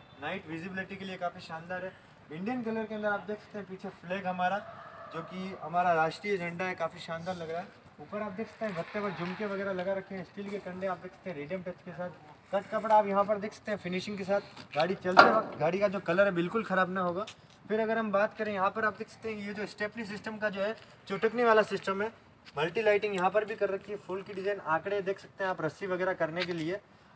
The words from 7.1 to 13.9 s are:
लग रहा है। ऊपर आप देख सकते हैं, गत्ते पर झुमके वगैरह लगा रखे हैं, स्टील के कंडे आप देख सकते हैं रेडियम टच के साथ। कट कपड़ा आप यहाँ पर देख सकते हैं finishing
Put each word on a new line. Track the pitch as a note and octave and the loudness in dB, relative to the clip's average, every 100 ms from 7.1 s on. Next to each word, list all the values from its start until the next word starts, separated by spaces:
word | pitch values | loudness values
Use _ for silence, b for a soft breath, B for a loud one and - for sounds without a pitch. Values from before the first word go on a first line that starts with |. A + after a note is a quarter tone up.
| E3 F3 F3 | -6 -6 -6
लग | D#3+ | -4
रहा | E3+ | -6
है। | G3+ - - - | -6 -14 -20 -18
ऊपर | - G#3 | -8 -6
आप | G#3+ | -4
देख | F#3 A3 | -6 -8
सकते | - | -4
हैं, | A3 E3 | -4 -2
गत्ते | E3+ G#3 | -4 -2
पर | G3+ | -4
झुमके | D#3 F3 F#3 G#3 | -2 -4 -4 -4
वगैरह | G3 G3+ | -2 -2
लगा | F#3 F3+ | -2 0
रखे | G3 F#3+ | -2 -4
हैं, | F#3+ | -8
स्टील | E3+ G3+ G3+ | -8 -8 -6
के | G3+ | -6
कंडे | F#3 F#3 G3 | -6 -4 -2
आप | F3 | -2
देख | F3+ | -8
सकते | - F#3+ | -12 -10
हैं | D3 | -8
रेडियम | D3 F#3+ | -6 -6
टच | F3+ F3 | -6 -10
के | F3+ | -10
साथ। | E3 F3+ D#3+ - - - | -8 -8 -8 -20 -20 -2
कट | G3+ F#3+ | -2 0
कपड़ा | A3 A3 | -2 8
आप | G#3+ G3+ | 8 8
यहाँ | G3 | 6
पर | G3+ G#3 | 4 2
देख | G#3+ | -2
सकते | - - | -8 -6
हैं | G3+ | -4
finishing | F3 | -2